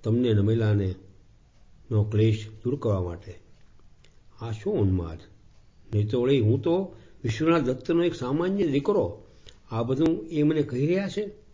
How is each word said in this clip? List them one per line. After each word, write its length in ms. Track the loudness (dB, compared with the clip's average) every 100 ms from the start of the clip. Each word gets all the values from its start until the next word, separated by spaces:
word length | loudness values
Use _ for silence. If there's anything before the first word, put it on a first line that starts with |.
તમને 300 | 0 0 4
નમેલાને 600 | 4 4 2 2 2 0 -4 -14 -20 -20 -20 -20 -20 -20 -20 -2
નો 120 | 0
ક્લેશ 460 | 2 4 4 2 -4 -8
દૂર 120 | -4 -2
કરવા 280 | 0 0
માટે. 320 | -2 -8 -14 -20 -20 -20 -20 -20 -20 -20 -20 -20 -20 -12
આ 100 | -10
શું 220 | -6 -4
ઉન્માદ? 460 | 0 2 0 -2 -12 -18 -20 -20 -20 -20 -20 -4 -2
નહીં 140 | 0
તો 120 | 0
વળી 180 | 2 2
હું 220 | 2 2
તો 340 | 2 0 -2 -10 -20 -10
વિશ્વના 360 | -6 -2 2 2
દત્તનો 440 | 2 -4 0 2
એક 120 | 2 -2
સામાન્ય 520 | -4 -2 0 0 0
દીકરો. 560 | 0 2 0 0 -6 -18 -20 -20 -20 -8
આ 120 | -4
બધું 440 | -2 0 0 0 -4
એ 160 | 0
મને 180 | 2 2
કહી 260 | -2 -2 0
રહ્યા 220 | 0 -2
છે? 220 | -6 -8 -10 -20